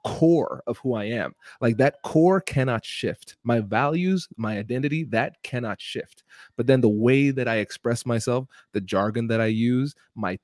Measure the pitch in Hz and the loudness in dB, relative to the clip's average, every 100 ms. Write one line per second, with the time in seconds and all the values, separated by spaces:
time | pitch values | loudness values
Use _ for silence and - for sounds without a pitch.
0 | - - 165 165 - - - 117 131 113 | -8 2 4 4 0 -6 -8 -6 -4 -4
1 | 104 117 69 - - - 120 110 139 - | -4 -4 -6 -10 -20 -2 0 4 2 0
2 | - 156 175 190 - 139 131 113 - - | 0 4 4 4 0 -2 0 -2 -6 -6
3 | 113 - - - 120 117 101 107 143 165 | -6 -6 -12 -8 0 0 0 0 0 0
4 | 185 190 - - 110 104 107 123 139 156 | 0 -2 -4 -8 -6 -6 -6 -4 -2 -4
5 | 135 - 139 - - 123 113 95 - - | -2 -2 -2 -6 -10 -6 -6 -8 -10 -10
6 | - _ _ - - - 120 131 117 107 | -12 _ _ -20 -12 -2 2 4 4 4
7 | 120 135 139 131 117 113 101 - 117 117 | 4 4 4 2 0 0 -2 -4 -2 -2
8 | 123 113 123 123 131 - _ 101 92 98 | -2 -2 0 -2 -4 -14 _ -8 -2 0
9 | 104 113 113 113 110 110 117 123 143 - | 0 -2 -2 0 0 0 0 0 -2 -8
10 | _ - 98 95 | _ -8 -6 -6